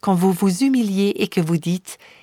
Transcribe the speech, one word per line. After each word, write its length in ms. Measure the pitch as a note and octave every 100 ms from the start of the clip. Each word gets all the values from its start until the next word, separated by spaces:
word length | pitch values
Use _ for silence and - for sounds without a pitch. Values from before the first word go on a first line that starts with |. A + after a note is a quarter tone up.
quand 140 | -
vous 180 | F3+ F#3+
vous 320 | F#3 G3 F3+
humiliez 480 | C4+ C4 G#3+ F#3+ G3+ -
et 120 | G3+
que 140 | -
vous 160 | E3 E3+
dites, « 400 | E3 F3+ - - - -